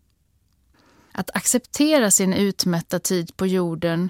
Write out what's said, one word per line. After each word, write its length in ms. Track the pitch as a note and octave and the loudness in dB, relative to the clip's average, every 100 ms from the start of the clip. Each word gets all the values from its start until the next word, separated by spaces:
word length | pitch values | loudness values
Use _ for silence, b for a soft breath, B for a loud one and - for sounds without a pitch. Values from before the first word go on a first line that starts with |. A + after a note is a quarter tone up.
| _ _ _ _ _ _ _ b b b b - | _ _ _ _ _ _ _ b b b b -10
Att 160 | - - | -8 -6
acceptera 760 | - B3 - - D4+ D4+ G#3+ | -2 -2 -4 0 2 4 4
sin 220 | F3+ F#3+ | 4 2
utmätta 640 | F#3 G3+ - F3+ E3+ - F3+ | 2 0 0 -2 -2 -2 -4
tid 380 | - F#3 E3+ - | -2 -2 -4 -4
på 100 | F#3 | -2
jorden 640 | F#3 F3 E3 E3+ E3 | 0 -2 -2 -2 -2